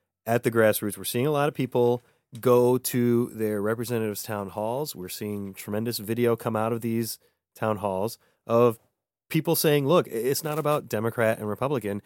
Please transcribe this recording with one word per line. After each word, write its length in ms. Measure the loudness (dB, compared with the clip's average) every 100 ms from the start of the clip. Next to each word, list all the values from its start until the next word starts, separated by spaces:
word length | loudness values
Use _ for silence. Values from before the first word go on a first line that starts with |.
| _ _ 0
at 180 | 2
the 80 | 2
grassroots. 460 | 4 4 4 -2 -6
We're 80 | -4
seeing 200 | -2 0
a 40 |
lot 160 | 2 0
of 60 |
people 500 | -2 -2 2 2 0 _ _ _ -2
go 360 | 4 6 6 2
to 500 | 0 2 4 4 0
their 280 | -2 -4 -2
representatives' 600 | -2 -2 -4 -4 -4 -6
town 280 | -6 -6 -6
halls. 460 | -6 -4 -4 -6 -10
We're 120 | -12
seeing 440 | -10 -8 -8 -8
tremendous 440 | -12 -6 -4 -4 -6
video 380 | -4 0 2 2
come 200 | 0 -2
out 160 | -2
of 80 | -2
these 380 | -2 -2 -4 -8 _ _ _ -6
town 220 | -2 -2
halls 400 | -2 -2 -4 -8 _ _ 0
of 320 | 4 4 2 _ _ _ _ -4
people 260 | -2 0 2
saying, 320 | 4 2 4
"Look, 200 | 2 2
i-, 40 |
it's 320 | -2 -2 -2
not 160 | -4 -4
about 300 | 0 -2 -2
Democrat 500 | -2 -2 0 0 0
and 80 | -4
Republican. 540 | -4 -2 -2 -4 -6